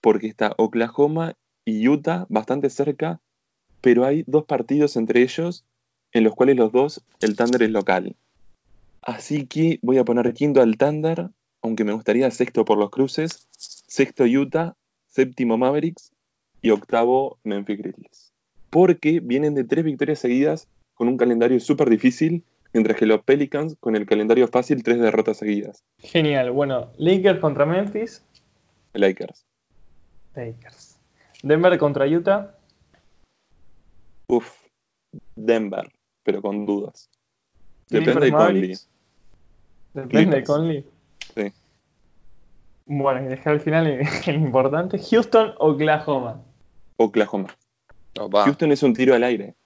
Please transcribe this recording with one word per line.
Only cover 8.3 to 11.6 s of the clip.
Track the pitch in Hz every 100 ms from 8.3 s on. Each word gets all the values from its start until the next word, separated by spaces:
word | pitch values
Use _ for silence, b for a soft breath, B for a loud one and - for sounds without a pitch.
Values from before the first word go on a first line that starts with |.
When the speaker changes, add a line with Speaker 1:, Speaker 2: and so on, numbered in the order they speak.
| _ - _ _ _ _ _
Speaker 1:
Así | - 117 - 147 135
que | 151 160 160
voy | 117 131
a | 120
poner | 120 120 113
quinto | 147 135
al | 117 107
Thunder, | 139 151 160 170 180 _ _ _